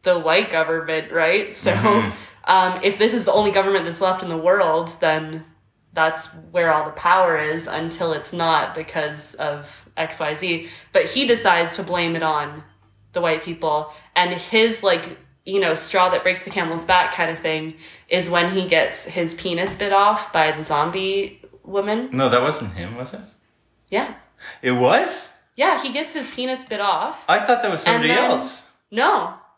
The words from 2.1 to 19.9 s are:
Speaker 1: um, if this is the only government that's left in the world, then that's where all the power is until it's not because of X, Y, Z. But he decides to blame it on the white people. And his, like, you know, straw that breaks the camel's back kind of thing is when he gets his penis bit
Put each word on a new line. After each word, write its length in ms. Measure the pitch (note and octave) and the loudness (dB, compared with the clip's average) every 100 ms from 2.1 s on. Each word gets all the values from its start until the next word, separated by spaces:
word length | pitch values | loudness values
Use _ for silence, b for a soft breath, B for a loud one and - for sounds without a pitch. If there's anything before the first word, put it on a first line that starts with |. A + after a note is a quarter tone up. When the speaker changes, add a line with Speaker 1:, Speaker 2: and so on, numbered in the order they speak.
| B B B | B B B
Speaker 1:
um, 360 | - F#3 F#3 F3+ | 2 4 4 2
if 160 | G3 G3 | -2 2
this 140 | A3+ | 2
is 100 | A#3+ | 2
the 80 | F#3 | 2
only 200 | G3+ G#3 | 4 4
government 340 | G3 G3 G3 E3 | 2 2 0 0
that's 160 | E3 | 0
left 200 | F#3 F3+ | 0 0
in 60 | F3 | -4
the 100 | E3 | 0
world, 600 | E3 G3+ E3+ D#3+ E3 - | 2 4 4 2 -2 -2
then 460 | D#3+ D#3 D#3 D#3+ - _ _ _ _ | 0 0 -4 -12 -14 _ _ _ _
that's 340 | D#3+ D#3+ D#3+ - E3 - | 0 0 0 -10 -14 -6
where 220 | F3 E3 | 0 2
all 100 | D#3 | 2
the 80 | D#3 | -2
power 460 | - F3 F#3 F3+ D#3 | -2 2 4 4 2
is 300 | D3+ D#3+ E3 | -2 -4 -4
until 440 | D#3 E3 - E3+ | -6 -6 -4 -4
it's 220 | D3+ - | -4 -6
not 420 | F3 E3 D#3 - D#3+ | -2 2 2 0 -8
because 580 | D#3+ E3 D3+ D3+ - - | -8 -6 -6 -6 -10 -6
of 520 | D3+ D3 C#3+ - _ - | -6 -6 -12 -20 _ -8
X, 240 | D#3+ - | -6 -4
Y, 140 | D3+ | -6
Z. 340 | D3+ F3+ E3 E3 B B | -4 -4 -6 -8 B B
But 140 | F#3+ D#3 | 2 2
he 200 | C4 B3+ | 0 2
decides 520 | A#3 G3 E3+ E3+ - | 2 4 2 0 -4
to 60 | |
blame 340 | E3+ F3 E3+ E3 | -4 -2 -2 -2
it 60 | |
on 420 | D#3+ D3+ C#3+ D3+ - _ _ _ _ | -2 -2 -4 -12 -20 _ _ _ _
the 80 | F3 | -2
white 200 | E3+ D#3+ | 0 0
people. 500 | E3+ E3 D#3+ D3+ D3+ B B | -4 -4 -2 -2 -4 B B
And 200 | - F3 | 0 0
his, 500 | F3 - A3 A#3 A3+ | -2 0 2 2 2
like, 340 | G3 E3+ E3+ - _ _ - | 0 0 -2 -16 _ _ -4
you 120 | G3 | 0
know, 120 | F3 | 0
straw 360 | D#3+ - F#3+ F#3 | -2 0 2 4
that 120 | F3+ | 4
breaks 220 | F3+ F3+ | 0 -2
the 60 | - | -6
camel's 340 | G3 E3 E3 | -4 -4 -4
back 300 | - F#3 - | 2 4 4
kind 180 | - E3 | -2 -4
of 80 | E3 | -2
thing 360 | D#3+ D#3 D#3 D#3 B B B | -4 -4 -6 -12 B B B
is 200 | F3+ E3+ | -2 2
when 220 | F3 E3+ | 0 2
he 140 | F#3+ F3+ | -2 2
gets 380 | D#3+ - - - | 2 2 -2 -6
his 280 | F#3 E3 E3+ | -4 -4 -4
penis 380 | F#3 E3+ G3 | -6 -4 -4
bit 200 | - G3+ | -4 0